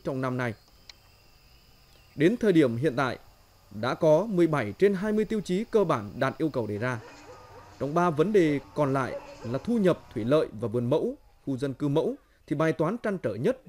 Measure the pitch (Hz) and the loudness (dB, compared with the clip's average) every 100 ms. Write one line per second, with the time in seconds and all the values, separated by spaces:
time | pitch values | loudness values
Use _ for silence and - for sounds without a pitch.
0 | 170 131 131 127 123 107 _ - - - | -6 -4 -4 -4 -4 -6 _ -20 -20 -20
1 | _ - _ - _ - _ _ _ - | _ -20 _ -20 _ -20 _ _ _ -20
2 | _ - 160 240 220 165 131 117 151 123 | _ 0 2 2 2 4 4 2 -2 0
3 | 131 - - - _ _ _ 104 120 160 | -2 -4 -12 -20 _ _ _ -6 -6 0
4 | 160 156 226 180 165 147 104 98 202 190 | 4 4 4 2 2 2 -2 2 2 2
5 | 214 214 214 220 175 185 226 220 180 131 | 0 0 0 -2 -2 -2 0 2 2 0
6 | 101 120 135 - 156 131 107 104 123 117 | -4 -4 -4 -2 -4 -2 -4 -2 -4 -4
7 | - - - - - - - - 139 165 | -8 -20 -20 -20 -20 -20 -20 -8 -2 0
8 | 175 147 175 208 160 139 - - 143 135 | 2 2 2 4 4 2 -2 -2 0 0
9 | 120 - - - 113 131 - 240 180 156 | -2 -6 -12 -12 -6 -6 -2 2 2 2
10 | - 117 113 156 - 101 110 117 120 151 | -2 -6 2 2 2 -4 -4 -2 0 0
11 | 214 285 - _ - 131 139 131 147 147 | 0 -6 -14 _ -6 -4 -4 -4 -2 0
12 | 170 277 _ _ - 151 160 156 160 233 | 0 -4 _ _ -6 0 0 0 -2 -2
13 | 226 185 120 104 165 175 | -4 -4 -4 -2 -2 -4